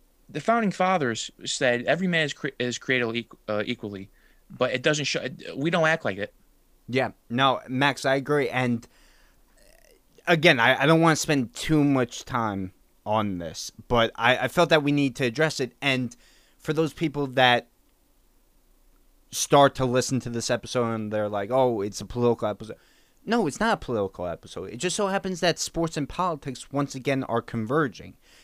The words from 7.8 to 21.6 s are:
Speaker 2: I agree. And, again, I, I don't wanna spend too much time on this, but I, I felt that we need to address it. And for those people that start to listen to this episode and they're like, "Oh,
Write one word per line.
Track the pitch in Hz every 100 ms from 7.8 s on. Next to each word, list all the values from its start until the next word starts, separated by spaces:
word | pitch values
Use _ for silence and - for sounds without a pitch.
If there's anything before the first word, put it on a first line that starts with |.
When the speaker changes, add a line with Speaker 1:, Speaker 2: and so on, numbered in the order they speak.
| 143 131
Speaker 2:
I | 135 139
agree. | 135 147 131
And, | 123 123 117 - _ _ _ _ _ _ _ _ _ _ _ _ _ -
again, | 165 170 127
I, | 120 127
I | 139
don't | 160
wanna | 165 147
spend | - 139 113
too | - - 156
much | 143 135 120 -
time | - 123 110 98 92 - _ _ 104
on | 107 104 87
this, | 82 - - - -
but | 120 113 -
I, | 123 127
I | 131
felt | 180 165
that | 156
we | 143
need | 143 135 120
to |
address | 123 123 156 -
it. | 123 -
And | 139 131 120 - _ _ _ _
for | -
those | 151 160
people | - 160 143 135
that | 127 127 120 - _ _ _ _ _ _ _ _ _ _ _ _ _ _ _ _
start | - - 143 139 -
to |
listen | 131 127 - 127
to | 123
this | 117 -
episode | 120 - 127 117
and | 113 107
they're | 107 104
like, | 104 101
"Oh, | 131